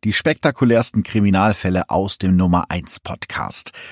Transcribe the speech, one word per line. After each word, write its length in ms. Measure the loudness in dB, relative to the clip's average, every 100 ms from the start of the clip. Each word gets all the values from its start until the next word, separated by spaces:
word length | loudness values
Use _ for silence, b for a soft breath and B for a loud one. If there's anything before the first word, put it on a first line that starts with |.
Die 80 | -2
spektakulärsten 880 | 0 0 0 -2 2 4 4 2 -2
Kriminalfälle 840 | -2 2 4 4 2 0 -2 -2 -2
aus 300 | -2 -2 -4
dem 180 | 0 2
Nummer 340 | 4 2 0
eins 300 | -6 -8 -12
Podcast. 720 | -10 -12 -10 -8 -8 -8 -10 B B